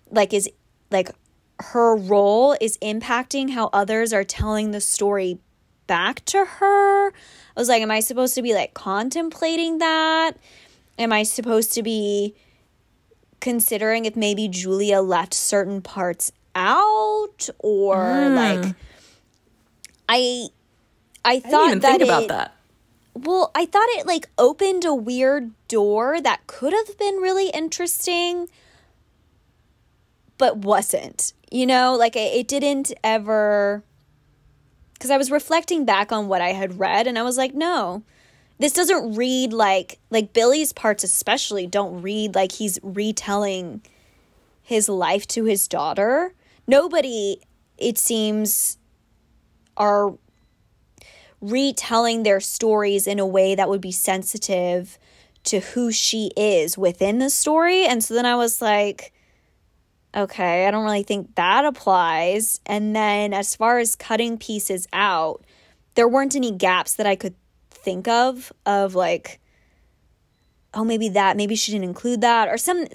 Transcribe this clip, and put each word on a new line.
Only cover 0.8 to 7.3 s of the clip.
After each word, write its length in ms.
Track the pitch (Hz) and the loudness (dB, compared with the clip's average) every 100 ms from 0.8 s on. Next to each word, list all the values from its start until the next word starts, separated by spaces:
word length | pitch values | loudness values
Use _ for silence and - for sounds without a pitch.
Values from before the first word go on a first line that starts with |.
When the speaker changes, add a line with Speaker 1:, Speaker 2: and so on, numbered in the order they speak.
| - | -4
Speaker 1:
like, 200 | 190 180 - _ _ _ - | -2 -2 -8 _ _ _ -20
her 360 | - 240 233 220 | -6 2 4 2
role 600 | 185 208 202 220 277 277 | 2 4 4 6 4 2
is 160 | 220 - | -2 -4
impacting 720 | 214 214 240 240 254 277 269 | -6 -4 -2 -2 -2 -4 -4
how 200 | 254 214 | -2 0
others 400 | 202 202 220 226 | 0 0 0 0
are 100 | 208 | -2
telling 480 | 196 - 214 214 214 | -2 -4 -2 -2 -2
the 80 | 208 | -4
story 600 | - - 202 202 185 180 _ _ _ _ - | -4 -2 0 0 -2 -6 _ _ _ _ -4
back 360 | 170 190 - - | -2 -2 -4 -2
to 200 | 392 370 | 0 0
her. 600 | - 392 403 403 403 403 | 0 2 4 4 4 2
I 20 | - - | -4 -20